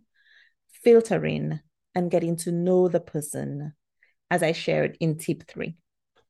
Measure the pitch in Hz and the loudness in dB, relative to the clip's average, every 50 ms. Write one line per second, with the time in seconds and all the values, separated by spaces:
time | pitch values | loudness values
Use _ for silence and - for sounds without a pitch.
0 | - _ _ _ _ _ _ - _ _ _ _ _ _ - - - 240 233 226 | -12 _ _ _ _ _ _ -20 _ _ _ _ _ _ -20 0 4 6 6 6
1 | 226 - 190 160 156 156 151 151 147 156 156 156 - _ _ _ _ _ _ 185 | 6 4 -2 -2 0 -2 -2 -2 -4 -4 -6 -8 -10 _ _ _ _ _ _ -4
2 | 180 175 175 175 165 165 170 165 - 175 175 170 175 180 185 180 180 180 170 170 | -2 0 0 0 0 0 -4 -4 -4 -4 -4 -2 0 2 2 4 2 2 2 -2
3 | - - - 156 147 - - 135 139 143 139 143 147 151 - _ _ _ _ _ | -4 -4 -8 -8 -8 -6 -8 -8 -8 -8 -8 -8 -10 -12 -14 _ _ _ _ _
4 | _ _ _ _ _ _ 175 175 170 156 175 - - - 156 156 151 147 - - | _ _ _ _ _ _ -2 0 2 0 0 -2 -2 -2 0 0 0 -2 -2 -2
5 | 165 165 151 156 - - 165 - - - - - - - 165 - _ _ _ _ | -2 -2 -2 -2 -4 -6 -6 -6 -8 -16 -12 -10 -10 -10 -10 -14 _ _ _ _
6 | _ _ _ _ _ | _ _ _ _ _